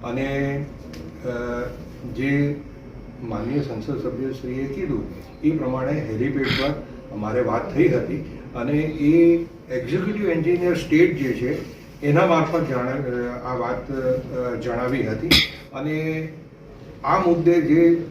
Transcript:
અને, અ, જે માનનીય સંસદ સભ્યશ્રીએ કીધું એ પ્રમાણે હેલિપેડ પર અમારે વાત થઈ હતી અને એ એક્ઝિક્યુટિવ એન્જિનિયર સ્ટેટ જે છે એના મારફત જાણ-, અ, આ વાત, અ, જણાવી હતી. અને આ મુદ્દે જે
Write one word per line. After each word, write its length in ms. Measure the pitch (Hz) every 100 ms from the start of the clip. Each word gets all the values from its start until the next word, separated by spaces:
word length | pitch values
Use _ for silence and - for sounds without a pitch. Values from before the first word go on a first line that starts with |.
અને, 540 | 120 127 139 139 139 139 151 - - - - - 127
અ, 40 | 120 120 120 123 - - - 123 110
જે 460 | 135 143 143 143 - - - - - -
માનનીય 380 | 117 107 113 143
સંસદ 360 | - 110 123 131
સભ્યશ્રીએ 600 | - 113 131 120 127 131
કીધું 400 | 139 139 170 113 - - - -
એ 140 | 156 156
પ્રમાણે 340 | 127 127 131
હેલિપેડ 560 | 151 107 110 135 139 127
પર 220 | - 135 156 - - -
અમારે 300 | 101 107 123
વાત 320 | 123 - -
થઈ 140 | 139 175
હતી 520 | - - - - - - 117
અને 220 | 123 147
એ 580 | 156 151 147 165 170 170 170 - -
એક્ઝિક્યુટિવ 580 | 127 120 180 196 208 196
એન્જિનિયર 460 | 160 156 175 175 165
સ્ટેટ 420 | - 151 180 143
જે 160 | 131
છે 240 | 110 123 156 - - - -
એના 240 | 147 156 185
મારફત 440 | 165 151 165 147
જાણ-, 200 | 127 123
અ, 560 | 139 127 123 120 120 123
આ 100 | 123
વાત, 360 | 120 127 127
અ, 640 | 135 127 127 127 131 123 113
જણાવી 520 | 120 120 123 131 107
હતી. 220 | 110 - - - - -
અને 540 | 131 151 156 160 160 160 - - - - - - -
આ 140 | - 185
મુદ્દે 440 | 180 165 160 175
જે 440 | 147 156 170 165 -